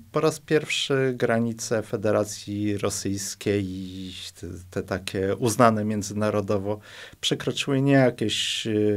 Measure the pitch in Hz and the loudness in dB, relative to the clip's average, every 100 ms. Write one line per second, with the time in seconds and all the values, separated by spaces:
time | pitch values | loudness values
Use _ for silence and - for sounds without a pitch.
0 | - 151 156 156 - 151 151 - - 135 | -6 0 0 0 0 0 0 -2 0 2
1 | 135 123 120 113 117 113 - 110 101 113 | 0 0 2 2 0 -4 -2 -2 -2 -2
2 | 107 104 104 - - 101 104 101 104 - | 2 2 0 -4 -6 -2 -2 0 -2 -2
3 | 101 98 98 - 107 101 92 95 92 95 | -4 -4 -6 -4 0 0 0 -6 -10 -10
4 | 92 87 - - 87 92 92 101 - 90 | -12 -12 -16 -14 -12 -12 -8 -6 -4 -4
5 | - 101 95 98 123 104 117 110 107 107 | -4 0 0 2 2 6 6 6 0 -2
6 | 98 104 107 104 101 104 98 104 - - | -4 -2 0 0 0 -2 -2 -6 -10 -20
7 | - - - 143 - - - 135 139 139 | -20 -6 -2 -2 -2 -2 0 2 6 6
8 | 123 120 107 - - - 113 107 104 | 6 2 -2 -2 -2 -4 0 2 2